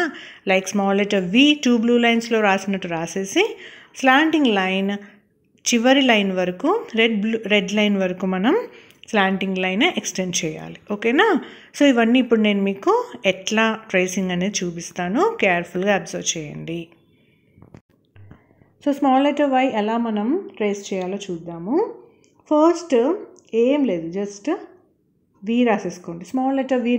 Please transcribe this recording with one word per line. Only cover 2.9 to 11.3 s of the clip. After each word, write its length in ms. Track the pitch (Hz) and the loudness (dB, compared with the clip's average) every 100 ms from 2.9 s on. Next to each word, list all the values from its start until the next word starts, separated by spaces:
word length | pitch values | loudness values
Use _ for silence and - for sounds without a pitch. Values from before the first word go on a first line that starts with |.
| 165 | -6
రాసేసి 480 | 170 196 190 330 440 - - - - - | -6 -6 -2 0 0 -4 -18 -20 -20 -2
స్లాంటింగ్ 520 | 262 269 320 311 262 196 | 2 4 4 2 2 2
లైన్ 320 | 185 190 196 202 - - _ _ _ _ - | 0 0 -2 -6 -12 -20 _ _ _ _ -2
చివరి 340 | 240 247 277 262 | 2 4 4 4
లైన్ 200 | 214 196 185 | 2 2 0
వరకు 320 | 180 180 294 453 - 226 | -2 -2 -2 -2 -2 0
రెడ్ 180 | 233 214 | 0 0
బ్లూ, 140 | 220 226 202 | -2 -4 0
రెడ్ 200 | 208 185 208 | 0 0 0
లైన్ 160 | 208 196 | 0 2
వరకు 240 | 185 180 190 185 | -2 -2 -4 0
మనం 220 | 220 427 494 - - _ - | 2 2 -2 -12 -20 _ -4
స్లాంటింగ్ 500 | 214 190 190 190 185 185 | 0 0 0 -2 -2 -2
లైన్ 200 | 190 339 - | 2 0 0
ఎక్స్టెండ్ 340 | - - 180 175 | -6 -6 -4 -4
చేయాలి. 360 | 160 156 165 170 - 208 | -6 -8 -12 -16 -10 -4
ఓకేనా? 320 | 226 277 453 | 0 2 2